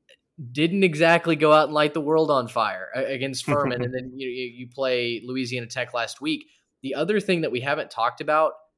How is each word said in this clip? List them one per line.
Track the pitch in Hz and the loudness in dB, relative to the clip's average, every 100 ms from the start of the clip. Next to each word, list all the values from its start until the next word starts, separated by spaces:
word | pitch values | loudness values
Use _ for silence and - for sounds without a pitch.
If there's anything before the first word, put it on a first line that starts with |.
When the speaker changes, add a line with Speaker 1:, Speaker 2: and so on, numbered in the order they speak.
| _ _ _ - 123 | _ _ _ -16 -10
Speaker 1:
didn't | 131 165 196 | -2 0 4
exactly | 190 151 165 170 165 151 | 2 4 4 6 4 2
go | 151 | 6
out | 156 | 6
and | 147 | 6
light | 151 151 | 2 2
the | 156 | 0
world | 143 160 151 | 2 2 4
on | 139 113 | 2 2
fire | 120 104 92 - | 0 -2 -2 -8
a-, | 123 131 | -6 -4
against | 135 135 127 | -4 -6 -4
Furman. | - 143 139 123 | -2 0 0 -2
Speaker 2:
<laughs> | |
Speaker 1:
And | 123 | -4
then | 127 127 | -6 -10
you, | 127 131 | -10 -8
you, | 123 123 | -8 -10
you | 120 123 | -12 -16
play | 131 131 127 120 117 | -4 0 0 0 -4
Louisiana | 123 127 123 127 117 | -6 -6 -4 -6 -6
Tech | 131 120 | -8 -6
last | 120 113 - | -4 -4 -4
week. | 147 139 - _ _ _ | -4 -4 -8 _ _ _
The | 135 | -8
other | 131 165 214 | -4 0 0
thing | - 175 | 0 0
that | 156 | 0
we | 123 | -2
haven't | 139 151 - | -2 -4 -4
talked | - 117 - | -2 -4 -2
about, | 151 156 156 - _ | 0 2 2 -2 _